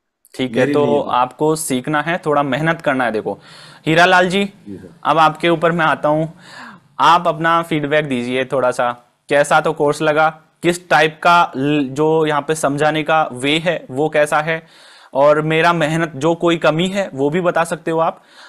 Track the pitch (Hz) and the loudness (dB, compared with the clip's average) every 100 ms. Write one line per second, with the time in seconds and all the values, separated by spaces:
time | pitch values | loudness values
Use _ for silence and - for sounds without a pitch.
0 | _ _ _ - 131 117 139 147 147 143 | _ _ _ -8 -4 -2 0 2 2 0
1 | - 123 123 - 151 160 - 127 127 151 | 0 -2 -2 -2 -2 -2 -2 -4 -2 -4
2 | 147 175 156 147 143 131 160 165 151 131 | -2 -4 -2 -2 0 -2 -2 -2 -2 -2
3 | 120 107 101 98 - - - - 147 160 | -2 -2 -4 -8 -14 -20 -20 -10 0 4
4 | 180 185 185 190 202 - 104 95 - - | 4 4 2 0 -4 -8 -16 -16 -16 -8
5 | - 151 156 151 170 165 170 170 156 143 | -2 2 2 2 0 0 0 0 0 0
6 | 147 156 160 - - - - - _ - | 0 0 -4 -8 -20 -20 -20 -20 _ 0
7 | 143 170 175 156 165 170 165 156 143 151 | 4 4 2 0 0 0 0 -4 0 -2
8 | 151 123 120 127 127 135 123 123 123 123 | 0 -4 -4 -4 -2 0 0 0 -2 -4
9 | _ _ - 143 143 160 160 151 143 143 | _ _ -2 0 2 2 0 -2 -2 0
10 | 156 151 156 160 _ _ 165 175 - 156 | 0 2 0 -2 _ _ -2 -2 0 2
11 | 156 156 180 175 170 131 143 151 131 135 | 2 0 2 4 2 0 -2 0 -2 -2
12 | 156 160 156 147 139 156 143 143 151 156 | 0 2 0 -2 -2 -2 -2 0 0 0
13 | 151 160 156 123 139 156 170 156 - 131 | 0 0 0 -4 -2 0 -2 -4 -6 -4
14 | 151 151 147 156 151 160 160 - - - | -2 0 0 0 -2 -6 -8 -20 -20 -20
15 | - 131 143 151 156 160 170 170 147 160 | -8 2 4 4 2 2 2 2 0 -2
16 | 165 135 156 165 170 170 160 156 185 196 | -4 -2 -2 0 0 2 0 0 -2 -2
17 | 196 131 143 175 175 165 165 165 165 160 | -6 -2 -2 0 0 0 -2 -4 -4 -2
18 | 165 - _ - | -2 -4 _ -20